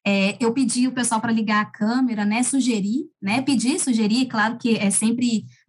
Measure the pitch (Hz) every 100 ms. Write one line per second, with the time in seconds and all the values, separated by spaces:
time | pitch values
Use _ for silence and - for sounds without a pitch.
0 | 202 196 196 202 226 233 247 247 254 254
1 | 240 220 233 226 214 208 208 - 214 247
2 | 254 214 202 220 247 269 247 220 196 247
3 | - _ 196 233 269 247 233 359 - 220
4 | 214 233 254 220 220 233 240 214 202 -
5 | 220 247 247 214 - -